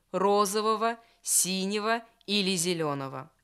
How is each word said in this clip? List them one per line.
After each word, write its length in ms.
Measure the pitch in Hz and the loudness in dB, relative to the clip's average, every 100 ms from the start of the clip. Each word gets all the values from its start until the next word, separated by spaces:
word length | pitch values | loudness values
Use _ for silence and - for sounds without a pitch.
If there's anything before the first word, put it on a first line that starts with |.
| _ | _
розового, 880 | 185 202 202 202 214 214 220 226 233 _ _ | 0 4 4 2 0 0 0 -2 -4 _ _
синего 800 | - - 175 190 190 208 208 233 226 _ - | 0 0 2 0 -2 -2 0 -2 -4 _ -2
или 280 | 202 185 | 0 2
зелёного. 760 | 185 175 170 151 139 135 135 - _ | 0 0 -2 -2 -4 -6 -10 -14 _